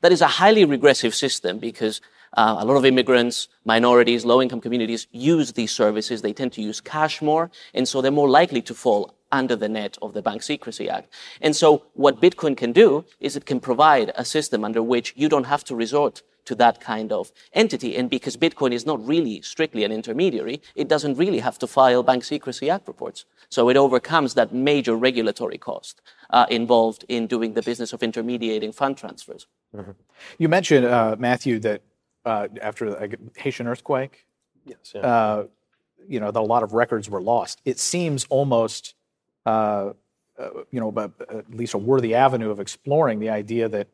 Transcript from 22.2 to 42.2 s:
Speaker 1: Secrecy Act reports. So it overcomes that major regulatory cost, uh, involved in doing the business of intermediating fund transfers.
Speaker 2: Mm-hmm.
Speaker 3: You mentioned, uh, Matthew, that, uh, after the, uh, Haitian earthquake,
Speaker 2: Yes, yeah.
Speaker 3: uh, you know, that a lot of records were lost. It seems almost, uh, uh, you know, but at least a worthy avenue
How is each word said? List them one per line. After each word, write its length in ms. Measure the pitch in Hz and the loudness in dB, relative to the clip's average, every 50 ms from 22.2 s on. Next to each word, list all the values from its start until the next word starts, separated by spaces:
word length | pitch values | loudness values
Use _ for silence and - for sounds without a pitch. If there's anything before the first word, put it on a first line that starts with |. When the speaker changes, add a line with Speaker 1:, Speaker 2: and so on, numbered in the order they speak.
| 120 | 0
Speaker 1:
Secrecy 460 | - 151 147 - - 123 - - 139 | -6 -8 -8 -8 -8 -10 -6 -2 -2
Act 180 | 170 196 _ - | -2 -4 _ -12
reports. 380 | - _ - - - - - _ _ _ _ _ | -14 _ -12 -12 -12 -14 -20 _ _ _ _ _
So 200 | - - 117 123 | 0 2 2 4
it 80 | 127 139 | 6 6
overcomes 580 | 139 135 123 123 - - 156 165 147 127 - | 4 4 4 0 -2 0 0 0 0 0 0
that 180 | 127 117 101 - | 0 0 0 0
major 420 | 123 131 143 147 147 127 123 113 | -2 0 0 0 0 0 0 -2
regulatory 640 | 113 120 131 127 123 113 110 104 - 117 - - - | 0 0 0 0 0 -2 -2 -4 -4 -6 -8 -8 -10
cost, 440 | - - - - _ - - _ _ _ _ _ _ _ | -12 -12 -12 -12 _ -18 -20 _ _ _ _ _ _ _
uh, 160 | - 120 120 - | 2 2 4 4
involved 540 | 123 117 117 113 120 117 113 113 107 - - - | 2 -2 2 4 4 4 4 2 0 -6 -10 -6
in 180 | 120 120 113 107 | -6 -4 -4 -2
doing 260 | 123 117 113 113 110 | -2 -2 -2 -2 -4
the 100 | 117 110 | -4 -4
business 300 | - 120 113 120 110 - | -4 -6 -6 -8 -10 -8
of 100 | 113 - | -6 -6
intermediating 680 | 113 110 - 113 117 123 120 113 113 110 107 107 107 110 | -6 -4 -6 -6 -6 -6 -4 -4 -4 -4 -4 -6 -8 -6
fund 220 | - 143 135 139 - | -4 -4 -4 -4 -6
transfers. 500 | - 107 - - - - - - - _ _ _ _ _ - | -12 -18 -18 -18 -20 -20 -20 -20 -20 _ _ _ _ _ -18
Speaker 2:
Mm-hmm. 160 | 104 98 92 98 _ _ _ _ _ - - - _ | -18 -18 -18 -20 _ _ _ _ _ -20 -20 -6 _
Speaker 3:
You 120 | 165 151 | 0 2
mentioned, 360 | 160 185 185 - 160 139 123 | 2 2 2 4 4 4 6
uh, 300 | 120 123 123 113 110 110 107 | 4 4 2 2 2 0 -2
Matthew, 400 | 123 120 123 123 - 139 120 110 | 0 -2 -2 0 0 -2 -2 0
that, 220 | 107 113 104 101 _ _ _ _ _ _ _ _ _ | 0 -4 -4 -4 _ _ _ _ _ _ _ _ _
uh, 220 | 117 113 107 104 98 101 101 | -4 -4 -4 -4 -8 -10 -10
after 300 | 104 107 104 - 120 107 | -10 -10 -8 -6 -6 -6
the, 60 | 101 - | -6 -8
uh, 100 | 107 104 107 - - 113 _ - | -8 -10 -12 -12 -16 -20 _ -10
Haitian 300 | - 139 131 - 123 120 | -8 -8 -8 -6 -8 -8
earthquake, 600 | 120 - _ - 147 127 135 135 _ _ _ _ _ _ _ _ _ _ _ | -8 -10 _ -4 -4 -4 -4 -8 _ _ _ _ _ _ _ _ _ _ _
Speaker 2:
Yes, 280 | - 123 _ _ - - | -20 -20 _ _ -18 -14
yeah. 80 | 104 | -4
Speaker 3:
uh, 440 | - 131 120 117 113 107 107 107 101 - _ _ _ _ _ _ _ _ _ _ _ - | -2 2 2 2 2 2 -2 -4 -6 -10 _ _ _ _ _ _ _ _ _ _ _ -8
you 120 | 147 120 | -8 -6
know, 120 | 104 104 | -6 -2
that 80 | 104 113 | -2 -2
a 20 | |
lot 220 | 110 104 113 120 113 | 0 2 2 0 0
of 100 | 101 104 | 0 0
records 360 | 113 120 117 - 110 101 101 | 0 0 0 0 -6 -6 -6
were 120 | 101 95 | -8 -6
lost. 400 | 90 101 120 117 - - - _ _ | -2 -2 -2 -2 -2 -6 -10 _ _
It 140 | 143 127 - | -8 -6 -4
seems 460 | - - - 175 175 165 147 135 - - | -6 -4 -4 -4 -4 -2 -4 -6 -6 -2
almost, 680 | 143 131 143 139 123 117 113 107 - - - - _ _ _ _ _ _ _ _ _ _ _ | -2 -2 0 0 0 0 0 -2 -4 -10 -16 -18 _ _ _ _ _ _ _ _ _ _ _
uh, 480 | 117 110 110 110 107 107 101 98 101 - _ _ _ _ _ _ _ _ - | -2 -2 0 0 0 -2 -2 -4 -6 -10 _ _ _ _ _ _ _ _ -16
uh, 120 | - - - - - _ | -16 -14 -14 -14 -16 _
you 80 | - 127 | -8 -8
know, 120 | 113 110 | -6 -6
but 200 | 104 110 107 101 - _ 120 - | -6 -6 -8 -8 -10 _ -18 -14
at 260 | 110 110 104 _ 113 | -14 -16 -16 _ -12
least 180 | 110 120 113 - | -10 -10 -8 -6
a 40 | 107 | -6
worthy 360 | 98 113 135 135 123 113 110 | -2 0 0 0 2 0 2
avenue 380 | 120 | 2